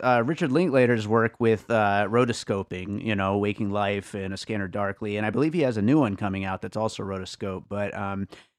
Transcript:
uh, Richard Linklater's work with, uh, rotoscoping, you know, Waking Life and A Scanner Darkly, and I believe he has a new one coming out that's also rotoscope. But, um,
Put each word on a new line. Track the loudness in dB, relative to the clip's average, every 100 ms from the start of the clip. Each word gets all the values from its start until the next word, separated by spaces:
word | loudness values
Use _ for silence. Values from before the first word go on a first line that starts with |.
uh, | 2 4
Richard | 2 0 2
Linklater's | 2 4 4 4 4 2
work | 2 2 2
with, | 2 2 2
uh, | 2 4 2 2
rotoscoping, | 2 2 0 -4 -4 -4 -8 -6 -6
you | -2
know, | 0 0 2
Waking | 0 -2 -2
Life | 0 0 -2 -4
and | -8 -6
A | -8
Scanner | -6 -6 -4
Darkly, | -4 -4 -4 -4 -2
and | -2
I |
believe | 0 0
he | 2
has | 0 2
a |
new | 4 4
one | 4 0
coming | -4 -4
out | -4 -6
that's | -6 -4
also | -4 -4
rotoscope. | -6 -8 -8 -8 -8 -8 -8
But, | -6 -6
um, | -4 -6 -6 -8 -12 -20